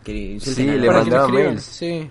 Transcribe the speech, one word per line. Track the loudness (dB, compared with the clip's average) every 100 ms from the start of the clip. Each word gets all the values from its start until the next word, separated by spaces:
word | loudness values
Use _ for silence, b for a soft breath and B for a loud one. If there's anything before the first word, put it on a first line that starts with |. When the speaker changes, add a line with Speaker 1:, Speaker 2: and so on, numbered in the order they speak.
Speaker 1:
que | -12
insulten | -10 -8 -8 -6 -2 0
Speaker 2:
Sí, |
Speaker 1:
a |
la | 2
Speaker 2:
le | 4
Speaker 3:
Para | 4
Speaker 1:
gente. | 4
Speaker 3:
que | 4
Speaker 2:
mandaba | 4
Speaker 3:
escriban, | 2 2
Speaker 2:
mails. | 0
Speaker 3:
sí. | -8 -10 -6 -6 -8